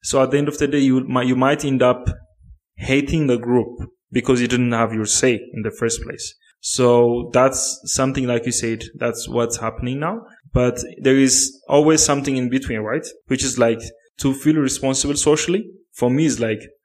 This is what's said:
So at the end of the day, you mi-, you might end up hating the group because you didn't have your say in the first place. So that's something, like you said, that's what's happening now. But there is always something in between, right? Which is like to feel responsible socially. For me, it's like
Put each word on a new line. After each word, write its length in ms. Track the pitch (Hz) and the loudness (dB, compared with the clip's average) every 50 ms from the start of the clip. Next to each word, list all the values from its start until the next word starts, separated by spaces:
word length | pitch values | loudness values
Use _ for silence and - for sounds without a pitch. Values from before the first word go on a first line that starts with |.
So 200 | - - - 135 | -6 0 2 2
at 80 | 131 131 | 2 2
the 80 | 139 143 | 2 0
end 100 | 143 139 | 0 -2
of 100 | 143 - | -2 -2
the 100 | 147 139 | -2 0
day, 100 | 143 143 | 2 2
you 220 | 135 131 131 131 | 4 4 2 2
mi-, 260 | 127 - 127 127 123 | 0 0 -2 0 0
you 100 | 127 127 | 2 2
might 280 | 127 127 135 147 151 151 | 2 2 2 2 0 0
end 180 | 143 135 127 | -2 2 4
up 260 | 123 123 123 127 - - - - - _ _ _ _ - - _ _ _ _ | 4 4 2 2 -2 -6 -6 -6 -14 _ _ _ _ -20 -20 _ _ _ _
hating 500 | - - - 131 143 143 - 170 160 151 | -10 -2 0 0 0 0 0 0 0 2
the 120 | 135 120 120 | 2 0 0
group 500 | 117 120 123 123 113 - - - - - _ _ _ _ | 0 0 0 0 0 -2 -8 -12 -14 -14 _ _ _ _
because 280 | - 127 - - 131 123 | -4 -2 2 2 2 2
you 80 | 123 117 | 2 0
didn't 240 | 120 123 123 120 | 0 0 0 0
have 200 | 120 113 113 107 | 0 0 0 0
your 120 | 110 110 107 | -2 -4 -2
say 360 | 104 - - - 131 120 101 - - | -2 0 2 2 2 2 0 -4 -10
in 100 | - 117 | -10 -8
the 80 | 104 107 | -8 -8
first 320 | - - 120 117 - - | -4 -4 -4 -4 -2 -4
place. 320 | - - - - - - - _ _ _ _ _ | -8 -12 -12 -12 -12 -14 -14 _ _ _ _ _
So 720 | - - - - 127 120 120 120 120 120 120 120 120 120 | -10 -8 -2 2 4 4 6 6 4 4 2 -2 -4 0
that's 480 | - 123 131 135 135 - - - - - - | 2 4 4 4 2 0 -4 -6 -6 -8 -8
something, 420 | - - - 131 135 135 139 127 | -6 -2 0 0 0 0 -2 -2
like 200 | 123 120 117 - | -2 -2 -2 -2
you 60 | 127 | -4
said, 320 | 117 - 120 113 113 110 - - - | -4 -4 -4 -4 -4 -6 -8 -16 -10
that's 320 | - 120 120 110 - - - | -4 -4 -4 -4 -6 -10 -4
what's 300 | - 120 117 117 - - | -2 -2 -2 -2 -4 -6
happening 420 | 113 113 110 - 127 123 131 139 | -6 -6 -6 -6 -6 -6 -6 -4
now. 220 | 151 170 214 233 - - _ _ _ - | -4 -6 -6 -8 -12 -18 _ _ _ -2
But 280 | - 139 123 123 - - - - - - | 0 2 2 2 0 -4 -10 -12 -14 0
there 160 | - 135 131 | 2 4 6
is 360 | 139 135 131 123 - - - - - _ - | 6 4 4 4 0 0 -2 -6 -16 _ 2
always 340 | 139 143 151 156 160 156 | 4 4 6 6 4 4
something 340 | - - 143 139 139 147 135 | 2 2 0 0 0 -2 -2
in 120 | 131 127 120 | -2 -2 -2
between, 320 | 127 135 131 - 120 110 | -2 -4 -4 -4 -6 -6
right? 260 | 107 107 120 156 - - - - _ | -4 -4 -4 -6 -6 -10 -18 -20 _
Which 180 | - 131 131 - | -4 -4 -2 -2
is 140 | 131 117 123 | -4 0 2
like 220 | 120 117 113 113 - - - _ _ _ _ - | 2 2 2 -2 -6 -16 -18 _ _ _ _ -4
to 140 | - 135 | -2 -2
feel 240 | 135 135 - 151 156 | -2 0 0 2 2
responsible 600 | 156 143 131 - - - 135 131 131 - 143 143 | 2 2 0 -2 -2 -2 -2 -2 0 -2 -2 -2
socially. 480 | 143 - 151 151 151 - - 175 202 226 - - - _ _ | 0 2 2 2 2 2 -2 -2 -2 -2 -8 -18 -20 _ _
For 180 | _ - 123 123 | _ -2 0 0
me, 160 | 127 143 165 | 2 2 2
it's 140 | 151 123 113 | 0 0 0
like 200 | 117 113 107 104 - - _ _ | -2 -2 -2 -6 -8 -18 _ _